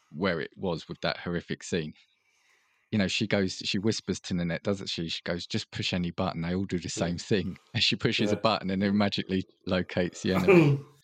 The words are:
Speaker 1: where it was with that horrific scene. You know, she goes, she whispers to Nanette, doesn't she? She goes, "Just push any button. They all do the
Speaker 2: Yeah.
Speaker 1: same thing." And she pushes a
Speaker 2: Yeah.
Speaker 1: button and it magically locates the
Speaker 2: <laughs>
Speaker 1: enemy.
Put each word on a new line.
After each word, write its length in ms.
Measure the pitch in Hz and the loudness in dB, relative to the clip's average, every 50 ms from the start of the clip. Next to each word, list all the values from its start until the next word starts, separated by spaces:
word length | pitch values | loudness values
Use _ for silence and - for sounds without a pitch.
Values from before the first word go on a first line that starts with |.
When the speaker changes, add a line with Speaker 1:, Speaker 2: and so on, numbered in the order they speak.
| _ _ | _ _
Speaker 1:
where 280 | 73 73 98 95 85 80 | -6 -2 0 0 0 0
it 100 | 67 - - | -4 -6 -8
was 300 | - 98 92 82 76 - - | -6 -4 -4 -2 -4 -6 -10
with 100 | 80 - | -10 -4
that 160 | - 85 - | -2 -2 -2
horrific 460 | - - 90 87 85 - - - - - | -2 -4 -4 -4 -4 -4 -4 -8 -8 -6
scene. 300 | - 98 85 78 76 - _ _ _ _ _ _ _ _ _ _ _ _ _ _ _ _ _ _ - | -4 -4 -2 -4 -4 -10 _ _ _ _ _ _ _ _ _ _ _ _ _ _ _ _ _ _ -4
You 80 | 113 107 | 0 0
know, 80 | 95 | 0
she 180 | 90 - - 110 | 0 0 -2 0
goes, 280 | 98 107 101 98 90 - - - | 2 2 2 2 2 -2 -4 -6
she 140 | - - 101 | -4 -2 0
whispers 400 | 92 110 104 - - - 90 - | 0 0 0 0 -2 -4 -4 -4
to 140 | - - 95 | -4 -4 -2
Nanette, 280 | 87 87 85 82 - - | -2 -2 -2 -2 -2 -2
doesn't 260 | 104 101 98 92 - | -2 -4 -4 -4 -6
she? 200 | - - 85 82 | -6 -4 -4 -4
She 120 | - - - | -6 -6 -4
goes, 220 | - 87 87 - | -4 -4 -6 -6
"Just 240 | - - 107 - - | -6 -6 -6 -6 -6
push 220 | - - 104 - 95 | -6 -6 -4 -2 -2
any 180 | 90 90 85 | -2 -2 -2
button. 300 | - - 95 90 - 85 | -2 -2 -2 -2 -2 -2
They 120 | 82 87 90 | -2 -2 -2
all 100 | 95 98 | -2 -2
do 120 | 95 92 87 | -2 -4 -4
the 100 | - - - | -4 -4 -4
Speaker 2:
Yeah. 120 | - 90 | -2 -2
Speaker 1:
same 100 | 85 90 | -2 -2
thing." 400 | 90 - - 110 95 90 95 - - _ _ - | -4 -2 0 0 0 0 -2 -6 -10 _ _ -2
And 100 | 110 - | 0 0
she 120 | - 113 | 0 0
pushes 360 | - - 120 110 - 113 104 | 2 0 0 2 2 2 2
a 40 | 104 | 2
Speaker 2:
Yeah. 60 | - - | 2 4
Speaker 1:
button 260 | 113 101 - - 92 | 2 2 2 0 0
and 140 | 95 95 101 | 0 2 2
it 80 | 98 101 | 4 4
magically 500 | 104 104 101 - - - - 95 95 95 _ _ _ - | 4 4 2 0 -2 -2 0 0 0 0 _ _ _ -4
locates 560 | 95 92 92 92 - - - 90 85 - - | 0 0 0 0 0 0 -2 -2 -2 -2 -4
the 120 | - 95 92 | -2 0 0
Speaker 2:
<laughs> 20 | |
Speaker 1:
enemy. 440 | 92 92 - 180 170 156 143 139 139 - - - _ | 2 6 8 8 8 8 6 4 0 -4 -10 -20 _